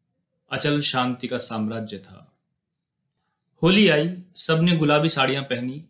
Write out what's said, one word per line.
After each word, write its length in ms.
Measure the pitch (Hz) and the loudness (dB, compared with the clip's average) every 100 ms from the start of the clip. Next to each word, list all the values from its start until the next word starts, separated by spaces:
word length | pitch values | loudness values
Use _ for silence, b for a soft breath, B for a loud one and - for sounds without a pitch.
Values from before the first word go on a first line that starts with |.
| _ _ _ _ - | _ _ _ _ -10
अचल 300 | 135 147 147 | -4 0 0
शांति 460 | 143 131 123 123 123 | -2 -2 -2 -4 -6
का 100 | 123 | -6
साम्राज्य 640 | - 113 107 113 107 98 | -6 -4 -4 -6 -10 -12
था। 380 | - 95 - _ _ _ _ _ _ _ _ _ _ _ _ - | -16 -20 -20 _ _ _ _ _ _ _ _ _ _ _ _ 0
होली 240 | 165 196 196 | 2 6 6
आई, 360 | 151 165 180 - - | 4 0 -4 -12 -8
सबने 420 | - 160 175 170 | -2 2 2 2
गुलाबी 320 | 151 151 160 | 4 4 2
साड़ियां 340 | 143 131 139 | 0 0 0
पहनी, 420 | 135 120 123 139 | -4 -6 -6 -10